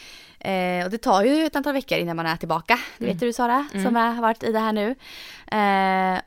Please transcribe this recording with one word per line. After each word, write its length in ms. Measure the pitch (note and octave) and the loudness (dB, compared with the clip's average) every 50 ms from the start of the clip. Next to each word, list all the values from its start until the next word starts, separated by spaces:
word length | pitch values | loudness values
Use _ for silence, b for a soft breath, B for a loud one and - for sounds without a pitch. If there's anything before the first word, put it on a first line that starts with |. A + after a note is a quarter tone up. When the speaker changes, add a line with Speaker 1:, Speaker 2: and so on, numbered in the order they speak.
| B B B B B B B B | B B B B B B B B
Speaker 1:
Eh, 440 | - - F#3+ F#3 F3+ F3+ F3+ F3+ F3 | -6 -4 -2 -2 -2 -2 -2 -2 -4
och 60 | F#3 | -4
det 60 | G#3 A3+ | -6 -4
tar 260 | - C4 G3+ F#3+ G3+ | 0 4 4 6 6
ju 220 | B3 C#4+ D#4 D#4+ | 6 4 4 2
ett 100 | D4+ - | 0 0
antal 180 | D4 C4+ D4 C#4 | -2 -2 -2 -2
veckor 240 | C#4 - - - E3 | -2 -2 -2 -2 -2
innan 180 | E3+ E3+ E3 | -2 -2 -4
man 100 | E3 E3 | -4 -2
är 100 | E3 D#3+ E3 | -2 -2 -4
tillbaka. 420 | - E3 D#3+ E3 - - A3+ B3 B B B B | -2 -2 -2 -2 0 2 0 0 B B B B
Det 60 | A#3 | -4
Speaker 2:
Mm. 80 | - G3 | -4 -4
Speaker 1:
vet 40 | E3 | -2
du, 140 | B3 A#3+ A#3 | -2 -2 0
Sara, 340 | - B3 A#3 A#3+ C4+ C#4+ D4 - | 0 0 2 2 0 0 -2 -4
Speaker 2:
Mm. 120 | - - | -2 0
Speaker 1:
som 100 | C4 A#3 | 2 2
har 260 | A#3 A3+ A#3 A#3 A#3+ | 2 2 0 0 0
varit 220 | A#3 A3 A3+ - - | 0 0 0 0 -2
i 80 | A3+ | -2
det 80 | A3 A3 | 0 0
här 140 | A3 A3 G#3+ | 0 0 0
nu. 220 | G#3+ G#3 A3 C4+ B B B B B B B B B B B - G#3+ | 0 0 -2 -4 B B B B B B B B B B B -2 2
Eh, 640 | G#3 G3+ G3 F#3+ F#3+ F#3+ F#3+ F#3+ F#3+ F#3 F#3 - - | 2 4 4 4 4 2 2 2 2 0 0 -2 -4